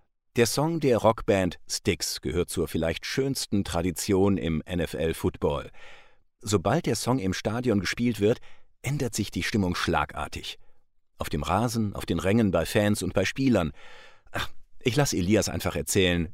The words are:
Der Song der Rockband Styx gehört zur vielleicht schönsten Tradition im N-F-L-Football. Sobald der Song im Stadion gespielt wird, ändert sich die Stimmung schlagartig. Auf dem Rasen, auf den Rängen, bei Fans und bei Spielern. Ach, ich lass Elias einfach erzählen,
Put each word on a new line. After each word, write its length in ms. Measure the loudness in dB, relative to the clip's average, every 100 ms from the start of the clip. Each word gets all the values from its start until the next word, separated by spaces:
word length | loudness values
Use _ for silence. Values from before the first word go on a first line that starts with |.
| _ _ _ 0
Der 100 | 2
Song 340 | 2 0 0
der 160 | 2 4
Rockband 640 | 4 2 2 2 2 -2 -8
Styx 540 | -2 0 0 -2 -4
gehört 260 | -2 -2 0
zur 180 | -2 -2
vielleicht 380 | 0 0 -2
schönsten 580 | -4 -2 -2 -2 -2 -2
Tradition 760 | 0 0 0 -2 2 4 4 2
im 240 | 0 -2
N-F-L-Football. 1040 | -2 -4 -2 -2 -2 -2 -2 -2 -2 -2 -6 -14 -18 -18 -20 -20 _ _
Sobald 460 | 0 0 2 2 0
der 100 | -2
Song 220 | 0 0
im 160 | 0
Stadion 460 | -2 -2 -2 0 0
gespielt 400 | 0 -2 -2 2
wird, 180 | 2 2 -4 -16 -20 _
ändert 340 | -4 -2 -2
sich 160 | -4 -4
die 120 | -4
Stimmung 320 | 0 2 2
schlagartig. 840 | 0 0 0 -2 -4 -8 -8 -12 -14 -18 -20 -20 _ _ -10
Auf 100 | -4
dem 140 | -4
Rasen, 520 | 0 0 0 0 -2
auf 120 | -4 -2
den 140 | 0
Rängen, 320 | 2 4 4
bei 120 | 2
Fans 380 | 2 2 2 0
und 100 | 0
bei 140 | 0 0
Spielern. 460 | 0 2 4 2 -4 -14 -18 -20 -20 -10
Ach, 160 | -6 -6 -8 -12 -4
ich 140 | 0 2
lass 160 | 2
Elias 380 | 2 4 4 2
einfach 260 | -2 -2 -2
erzählen, 560 | 0 4 4 4 0